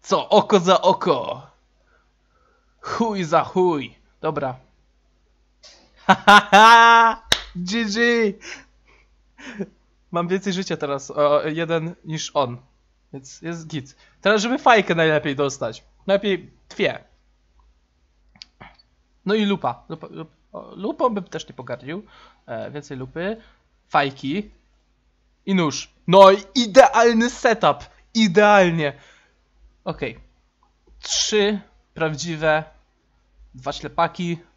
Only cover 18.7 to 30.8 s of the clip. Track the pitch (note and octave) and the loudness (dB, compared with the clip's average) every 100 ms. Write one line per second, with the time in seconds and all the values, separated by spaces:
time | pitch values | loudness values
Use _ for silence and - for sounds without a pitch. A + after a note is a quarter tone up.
18.7 | _ _ _ _ _ F#3 G#3+ G#3 G3 D#3+ | _ _ _ _ _ -4 -2 0 -2 -4
19.7 | - _ D#3+ - D#3+ D#3+ _ _ - B2 | -8 _ -18 -16 -18 -18 _ _ -18 -18
20.7 | - G3+ D#4+ C4 G3+ F3+ - - - A#2+ | -12 -10 -4 -4 -4 -10 -14 -14 -18 -14
21.7 | A#2+ B2+ F3+ G#3+ - - _ - A2+ G#2+ | -14 -12 -14 -16 -20 -20 _ -14 -12 -12
22.7 | C#3+ C#3+ C3+ C3 D#3+ F#3 A3 _ _ _ | -14 -14 -16 -14 -10 -10 -10 _ _ _
23.7 | _ _ D#3+ C#3 C3+ C3 F3+ G#3 _ _ | _ _ -2 -2 -6 -8 -8 -10 _ _
24.7 | _ _ _ _ _ _ _ - F#3+ D#3 | _ _ _ _ _ _ _ -4 -2 -2
25.7 | C3 - _ - F#3+ G3 G3 G3+ C4 A#3 | -4 -14 _ 2 8 8 6 -2 -4 4
26.7 | A3 B3+ A3 A#3 A3+ A#3+ - B3 A3 D#3 | 6 6 4 2 2 -2 0 -2 2 0
27.7 | C#3 - _ _ A3 G#3+ F3 G#3 G#3 F3+ | -2 -10 _ _ -2 2 4 4 4 4
28.7 | E3 D3 B2+ - _ _ _ _ _ _ | 0 -4 -8 -20 _ _ _ _ _ _
29.7 | _ - - B2 A2 _ _ _ _ _ | _ -12 -10 -10 -12 _ _ _ _ _
30.7 | _ | _